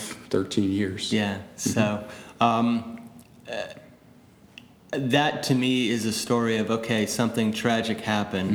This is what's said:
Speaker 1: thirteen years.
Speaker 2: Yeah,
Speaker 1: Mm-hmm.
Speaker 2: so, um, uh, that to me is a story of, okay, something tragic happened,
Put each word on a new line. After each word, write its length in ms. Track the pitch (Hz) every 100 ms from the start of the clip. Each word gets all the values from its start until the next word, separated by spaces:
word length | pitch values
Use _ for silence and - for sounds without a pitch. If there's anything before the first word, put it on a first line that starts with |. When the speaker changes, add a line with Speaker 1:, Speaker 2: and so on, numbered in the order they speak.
| - - -
Speaker 1:
thirteen 420 | 95 95 - 98
years. 400 | 98 98 95 -
Speaker 2:
Yeah, 240 | 110 101 98 - -
Speaker 1:
Mm-hmm. 140 | -
Speaker 2:
so, 340 | 117 104 104 - - - -
um, 600 | 117 113 120 117 - - - - - - -
uh, 140 | 110 87 - - - - - - - - - - - -
that 540 | 151 131 139 147 -
to 100 | -
me 340 | 131 127 127 113
is 160 | 117
a 80 | 110
story 440 | 107 - 120 117 110
of, 140 | 107
okay, 360 | 113 - 110 104
something 460 | - 117 117 110
tragic 480 | 107 123 113 110 107
happened, 500 | 110 104 101 95 95